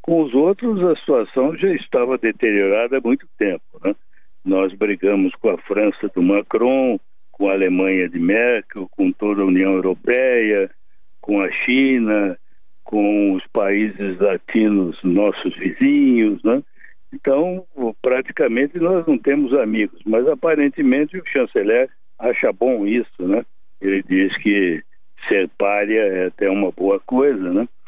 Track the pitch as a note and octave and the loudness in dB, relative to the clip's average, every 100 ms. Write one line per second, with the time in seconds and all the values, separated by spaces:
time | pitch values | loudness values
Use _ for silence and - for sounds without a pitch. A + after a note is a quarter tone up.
0 | - E3 D3 B2+ E3 G3+ A#3+ G3+ F3+ D3+ | 0 2 2 2 2 2 -2 0 0 0
1 | - B2+ G#2 C3 C#3 E3 F#3+ E3 - B2+ | 2 0 2 0 0 0 0 0 -2 0
2 | B2 B2+ A2+ - A2+ G2+ G2 G#2+ A#2+ C3+ | 0 0 -2 0 0 2 2 2 0 -2
3 | A#2 C#3 - - G2+ E2+ - - F#2+ - | 0 -2 -4 -4 -2 -2 -10 -6 -4 -4
4 | - - - - F#2 F#2+ F#2+ G2 G#2 G2 | -10 -20 -18 -12 -2 0 0 0 -2 0
5 | G2 G2 F#2 - A2 - - G2+ G#2+ - | 0 2 0 0 -2 -2 -2 0 0 -2
6 | G2+ - F2+ G2+ - A2 B2 C3+ C3 G#2 | -6 0 2 2 0 0 2 2 2 -2
7 | - - - - G2 F#2+ F#2 F#2 F#2+ F#2+ | -6 -20 -18 -4 -2 2 2 2 2 0
8 | F2 F2 E2+ G#2+ A#2+ A2+ - G#2 F#2 - | -2 -2 0 2 2 0 -4 -12 -12 -2
9 | F#2 - G#2 G2+ F#2+ F#2 F#2+ F#2+ F#2 F2+ | -2 0 -2 0 2 2 2 2 0 -2
10 | - B2 C3 B2 G#2+ G2+ F#2+ - - - | 0 2 2 2 2 2 0 -6 -20 -18
11 | - - - G#2 F#2 - - C3 C3+ B2+ | -18 -14 -2 0 0 -2 0 2 4 2
12 | A2 G#2+ G2 F2 - - - - - G#2+ | 2 0 0 -4 -14 -18 -18 -16 -4 0
13 | G#2 G#2 G2+ F#2 - A#2 G2 G2+ G#2+ G2 | 2 2 2 0 -2 -2 0 0 0 -2
14 | G2 F2+ G2+ F2+ - A2+ G#2+ G2+ F2 - | -6 0 0 0 -2 2 4 2 0 -2
15 | F#2 F2+ G#2 - F#2+ - F#2 - C3+ C#3+ | 0 2 2 0 -6 -4 -6 0 2 4
16 | C#3 A#2+ G#2+ F#2+ A2 C3 - - - - | 4 4 2 2 0 0 -2 -20 -20 -18
17 | - C#4+ C#3 C3+ F3+ F#3 - C#3 A#2 - | -16 -6 0 2 0 -4 -10 -6 -6 -2
18 | B2+ B2+ - - C3 A#2 C#3+ F3 E3 F#3 | 0 0 -2 -2 0 0 -2 0 0 0
19 | D#3+ B2+ C#3 C#3+ C3 C3+ A2 A2 G2+ - | 2 0 2 0 2 2 2 0 -2 -4
20 | G#2+ A2+ C3+ C#3 E3 D3+ C#3+ D#3+ C3+ C3+ | 0 2 2 2 0 2 2 2 2 2
21 | D3+ F#3 - C#3 A2+ A2+ G2+ A#2 C3 - | 0 -4 -4 -2 0 0 2 2 2 -4
22 | - - A#2 - B2+ F#2+ B2 A#2 G2+ A#2 | -20 -6 -2 0 0 0 0 0 0 0
23 | A2 - F2+ A2 - - - - G2 G2 | -2 -6 -2 -2 -4 -18 -18 -6 -2 -2
24 | F#2 F#2+ F#2+ - G#2 G2+ F2+ D#2+ - - | 0 0 0 0 0 2 2 -2 -8 -20
25 | - - - G2+ F2+ - G2+ G#2 G#2 A2 | -20 -14 -2 0 0 -2 0 0 0 0
26 | G2+ F#2 F2+ - G2 G2+ F#2 - G2 G2 | 0 0 -4 -2 -2 0 -2 0 0 0
27 | - B2+ C#3+ G#2+ F2+ F#2+ - - | 0 2 2 2 0 -2 -2 -8